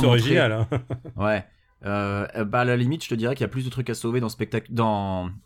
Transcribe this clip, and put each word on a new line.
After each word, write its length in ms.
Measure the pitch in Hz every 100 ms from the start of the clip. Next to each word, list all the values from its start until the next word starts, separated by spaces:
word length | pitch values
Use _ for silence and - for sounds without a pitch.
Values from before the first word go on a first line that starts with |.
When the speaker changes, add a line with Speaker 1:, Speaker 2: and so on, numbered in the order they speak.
Speaker 1:
montré. 60 | 127
Speaker 2:
original, 440 | 120 117 165 127
hein. 160 | 110 113 139 -
<laughs> 220 | 135 - -
Speaker 1:
Ouais. 280 | 104 104 - _ _ _ 101
Euh, 400 | 101 101 101 - -
euh, 80 |
bah, 160 | 104 120
à 40 |
la 120 | 123 123
limite, 280 | 123 156
je 40 | -
te 60 |
dirais 200 | 117 113
qu'il 80 | 139
y 40 | 107
a 20 |
plus 160 | 123
de 60 | 127
trucs 180 | 127 123
à 60 |
sauver 260 | 113 120 123
dans 80 | 117
spectac-, 420 | 110 110 113 -
dans, 580 | 117 113 104 98 92 90 98